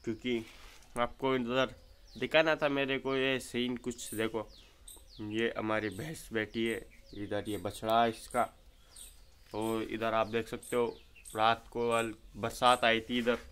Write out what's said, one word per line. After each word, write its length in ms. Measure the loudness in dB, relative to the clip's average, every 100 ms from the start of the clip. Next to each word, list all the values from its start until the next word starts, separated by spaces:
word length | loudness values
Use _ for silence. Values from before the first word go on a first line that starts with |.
क्योंकि 340 | -6 -4 -2 -2 -4 -16 -20 -20 -10 -4
आपको 380 | -4 -2 0 0
इधर 380 | 0 0 0 -4 -20 -20 -20 -6
दिखाना 400 | 2 4 4 2
था 140 | 2
मेरे 280 | 2 0 0
को 160 | 0 2
ये 240 | 2 0
scene 380 | -2 -2 -2 -2
कुछ। 360 | -6 -8 -8 -4
देखो, 320 | -2 -2 -8 -14 -20 -20 -20 -20 -20 -12
ये 320 | -6 0 0 0
हमारी 320 | -2 0 -2
भैंस 380 | -6 -8 -10 -6
बैठी 320 | -4 -2 -2 -2
है 100 | -2 -8 -20 -16 -10
इधर, 280 | -4 -4 -4
ये 100 | -6
बछड़ा 460 | -6 -4 2 4
है 60 | 4
इसका। 400 | 0 -4 0 0 -4 -20 -20 -20 -20 -20 -20 -20 -20 -10 -4
और 280 | -2 -2
इधर 300 | -4 -4 0
आप 140 | 0 2
देख 200 | -2 -4
सकते 280 | -10 -2 0
हो 100 | 0 -4 -20 -20 -10 2
रात 300 | 4 4 -2
को 180 | -2 2
अल-, 220 | 2 0 -6 -16 -6
बरसात 460 | -4 4 6 8
आई 160 | 6 2
थी 160 | 2 0
इधर। 180 | 2 0 -2